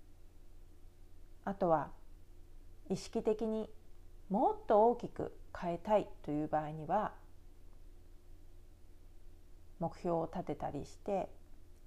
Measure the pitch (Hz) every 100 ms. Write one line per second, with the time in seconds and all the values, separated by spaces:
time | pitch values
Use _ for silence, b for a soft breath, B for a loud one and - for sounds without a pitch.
0 | - - - - - - - - - -
1 | - - - - - 190 180 156 151 -
2 | - - - - - - - - - 190
3 | - 233 226 214 226 220 - - - -
4 | - - - 190 349 427 - 208 233 240
5 | - - - - - - 175 170 - 214
6 | - - - 147 151 151 151 156 151 196
7 | 196 - - - - - - - - -
8 | - - - - - - - - - -
9 | - - - - - - - - 165 -
10 | 180 165 160 180 165 147 143 143 - -
11 | - 190 - - - - - -